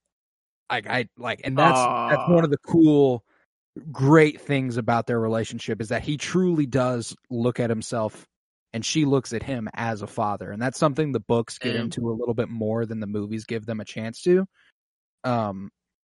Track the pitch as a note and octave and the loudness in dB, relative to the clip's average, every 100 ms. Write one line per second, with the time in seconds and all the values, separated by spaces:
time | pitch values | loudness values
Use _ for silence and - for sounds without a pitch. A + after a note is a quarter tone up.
0 | _ _ _ _ _ _ - B2 G#2+ B2+ | _ _ _ _ _ _ -6 -6 -2 -4
1 | A2+ - A#2+ G#2+ C3+ C3 D#3 C3 B2 A#2+ | -4 -8 -8 -6 -2 2 4 4 2 0
2 | A#2 C#3+ C3 E3+ D#3+ C#3 - E3+ D#3 D3 | 0 0 4 4 4 0 2 6 8 8
3 | C#3 A#2+ _ _ _ _ _ - E3 C3 | 4 2 _ _ _ _ _ -18 -10 0
4 | C3+ D#3+ D3+ - - C#3 C3 A#2 A2+ A#2 | 6 8 6 2 -2 -2 -2 -2 0 0
5 | A2+ A#2 A2 A2+ A2 A#2 - G#2+ A2 A#2 | 0 0 0 -2 -2 -6 -6 -6 -4 -4
6 | D3 D3 - F3+ F#3 D#3+ C#3 C3 B2+ B2 | -4 -6 -2 0 2 2 2 0 0 -2
7 | A2+ - - A#2+ A#2+ A#2 A#2+ A2 - A#2+ | -6 -12 -8 -2 0 0 0 -2 -4 -4
8 | G#2+ - - _ _ _ _ A2+ G#2+ D#3+ | -4 -6 -20 _ _ _ _ -8 -2 0
9 | C#3+ C3+ - A2+ - B2+ G#2+ - A#2 G#2+ | 2 2 0 -6 -6 -6 -8 -6 -4 -4
10 | G#2 - G#2 G2 F#2 G2+ C3 - D#3 C3 | -6 -4 -2 -4 -8 -6 -4 0 0 0
11 | D#3 A#2+ - A#2 A2+ - B2 A2+ A2+ - | -2 -2 0 0 -2 -6 -4 -4 -4 -4
12 | A#2 A2+ A#2+ A2+ A2+ A2+ G#2+ A2+ A2 A2 | -4 -4 -4 -2 -4 -4 -2 -2 -4 -6
13 | G2+ G#2 G#2 A2 G#2+ A2+ A2 A2 G2+ - | -6 -4 -4 -6 -6 -8 -6 -8 -8 -10
14 | A2+ - F3+ F3+ F#3+ _ _ _ _ _ | -10 -4 2 2 2 _ _ _ _ _
15 | _ _ B2+ A#2+ G#2+ F#2+ G2 _ _ _ | _ _ -2 -2 -2 -6 -12 _ _ _